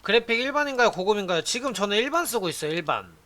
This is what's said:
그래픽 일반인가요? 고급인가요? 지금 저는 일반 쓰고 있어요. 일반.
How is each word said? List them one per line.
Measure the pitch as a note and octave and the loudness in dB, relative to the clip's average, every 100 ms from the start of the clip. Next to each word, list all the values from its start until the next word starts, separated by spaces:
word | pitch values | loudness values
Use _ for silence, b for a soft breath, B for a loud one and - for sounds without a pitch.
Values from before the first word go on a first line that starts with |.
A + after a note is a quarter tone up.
그래픽 | - A3+ A#3 A#3 | 4 2 2 -2
일반인가요? | C4 C#4+ D4 C4 A3+ | 0 0 0 4 2
고급인가요? | F3+ F#3 G#3 F#3 E3+ | 4 0 0 2 -2
지금 | D#3 A#3+ C4 | 0 -4 -4
저는 | F#3+ G3+ G#3 | -2 0 0
일반 | C4 E4 F4 | 2 0 0
쓰고 | A#3 F3+ | -2 -2
있어요. | - D3+ | -2 -4
일반. | E3 D#3 A#2 F#2 D#2+ | -2 -2 -2 -4 -20